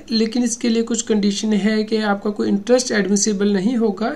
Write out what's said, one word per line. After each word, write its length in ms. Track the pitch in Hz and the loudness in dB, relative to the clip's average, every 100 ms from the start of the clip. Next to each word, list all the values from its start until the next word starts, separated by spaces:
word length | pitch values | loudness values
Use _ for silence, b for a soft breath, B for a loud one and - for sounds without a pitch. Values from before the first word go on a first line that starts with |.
| - | -4
लेकिन 340 | 226 220 240 | -2 0 0
इसके 240 | 240 - 240 | -2 -2 0
लिए 140 | 226 | 0
कुछ 200 | 226 233 | 0 -4
condition 500 | - 220 202 196 220 | 0 2 2 0 0
है 280 | 208 202 214 | 0 2 0
कि 120 | 214 220 | 0 -2
आपका 320 | 214 202 214 | 0 -2 -2
कोई 180 | 208 220 | -2 0
interest 420 | 202 202 247 247 | 0 2 2 2
admissible 600 | 220 185 202 220 196 202 | -2 0 0 0 0 2
नहीं 220 | 196 196 247 | 2 2 2
होगा, 380 | 220 190 226 | 0 0 -4